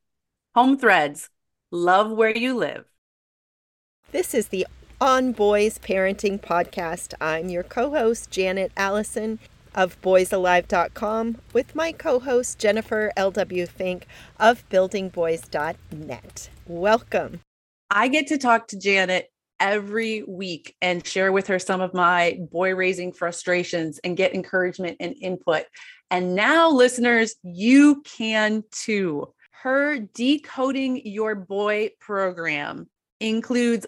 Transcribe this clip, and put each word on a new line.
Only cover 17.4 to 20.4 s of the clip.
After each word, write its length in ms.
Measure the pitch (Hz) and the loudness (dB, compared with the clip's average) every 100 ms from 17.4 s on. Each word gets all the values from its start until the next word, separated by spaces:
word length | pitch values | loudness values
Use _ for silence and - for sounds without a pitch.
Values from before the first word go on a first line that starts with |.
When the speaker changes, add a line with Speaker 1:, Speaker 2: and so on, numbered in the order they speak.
| _ _ _ _ - | _ _ _ _ -2
Speaker 1:
I 180 | 202 254 | 0 2
get 180 | 302 294 | 0 0
to 100 | 294 | 0
talk 320 | 247 226 - | 2 2 0
to 100 | 196 | -6
Janet 540 | 196 196 185 185 - _ _ - | 0 2 2 0 -4 _ _ -2
every 640 | 196 208 202 220 226 214 | 0 0 -2 -4 -2 -4
week 520 | 196 180 | -8 -10